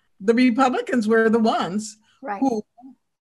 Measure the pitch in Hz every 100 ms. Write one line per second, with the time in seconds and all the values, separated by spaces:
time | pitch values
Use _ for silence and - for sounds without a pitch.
0 | _ _ 196 233 254 233 269 339 381 269
1 | 214 226 226 226 220 320 190 196 214 -
2 | _ _ 262 202 269 226 - _ 254 247
3 | _ _